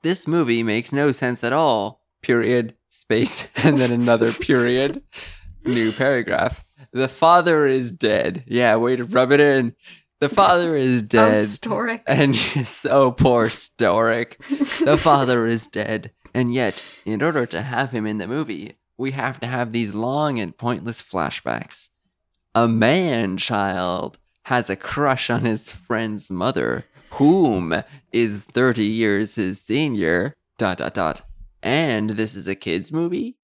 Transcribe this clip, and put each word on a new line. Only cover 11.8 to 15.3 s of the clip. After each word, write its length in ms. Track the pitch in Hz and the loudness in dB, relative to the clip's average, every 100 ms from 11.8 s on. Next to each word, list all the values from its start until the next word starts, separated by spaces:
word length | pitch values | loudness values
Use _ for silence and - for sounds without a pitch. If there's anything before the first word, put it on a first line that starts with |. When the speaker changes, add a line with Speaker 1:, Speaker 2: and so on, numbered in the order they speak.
| 233 226 - | -4 -6 -2
Speaker 1:
And 260 | 139 143 117 | 2 4 2
<laughs> 0 | |
so 760 | - 147 120 - 139 139 131 | 0 -2 -4 -4 0 4 4
poor 380 | 123 127 123 110 | 4 4 4 2
Storic. 880 | - - - 110 101 113 117 117 - - 285 277 - 330 | -2 -8 0 0 2 2 0 -4 -10 -8 -4 -2 0 2
"The 120 | 151 | 4
father 480 | 156 143 127 | 4 4 4